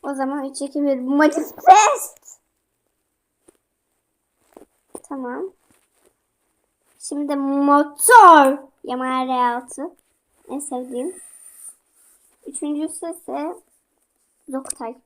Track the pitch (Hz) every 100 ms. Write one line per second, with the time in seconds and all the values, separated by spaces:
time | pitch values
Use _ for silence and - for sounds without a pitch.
0 | 285 269 269 285 269 269 277 294 285 269
1 | 254 285 302 - - - - 427 855 539
2 | - _ _ _ _ _ _ _ _ _
3 | _ _ _ _ _ _ _ _ _ _
4 | _ _ _ _ _ - - _ _ -
5 | _ 277 254 262 381 _ _ _ _ _
6 | _ _ _ _ _ _ _ _ _ _
7 | - 285 294 285 277 277 285 285 294 -
8 | - 480 381 311 277 285 - _ - 247
9 | 262 262 254 254 247 240 254 - 311 339
10 | _ _ _ _ - 277 285 254 254 247
11 | 285 - - - - - - _ _ _
12 | _ _ _ _ - 262 294 294 320 -
13 | 339 339 - 269 302 - _ _ _ _
14 | _ _ _ _ - 262 262 - 226 254